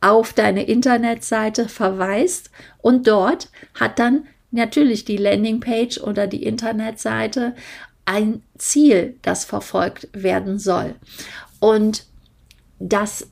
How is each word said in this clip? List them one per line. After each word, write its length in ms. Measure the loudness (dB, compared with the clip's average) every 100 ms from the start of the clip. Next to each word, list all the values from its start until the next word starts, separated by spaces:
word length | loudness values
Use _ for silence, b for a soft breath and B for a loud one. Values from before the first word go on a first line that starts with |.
auf 320 | 4 4 4
deine 320 | 2 2 0
Internetseite 1040 | 0 2 2 2 0 -4 -4 -2 -2 -2 -4
verweist. 800 | -2 -4 -2 -2 0 0 -2 -12 B B B
Und 260 | 2 4 4
dort 420 | 4 4 0 -6 B B -4
hat 200 | -2 0
dann 280 | 2 0 B B _
natürlich 540 | -4 -2 2 2 0
die 120 | -4 -2
Landingpage 840 | 0 2 0 -2 -2 -2 -2 -4
oder 280 | -6 -4 -4
die 180 | -4
Internetseite 1120 | -6 -4 -4 -4 -6 -6 -4 -2 -2 -2 -4 -6 B B B _
ein 380 | -4 0 0 -2 -10 -10
Ziel, 580 | -2 4 6 6 2 -4
das 220 | -4 -4
verfolgt 640 | -4 -8 -4 -2 -2 -4 -16
werden 460 | -6 -2 -2 -2 -4
soll. 360 | 0 -2 -2 -10 B B B B B _
Und 440 | 2 4 2 -2 -10 -20 _ _ _ _ _ _
das 440 | -2 -2 -2 -6 -6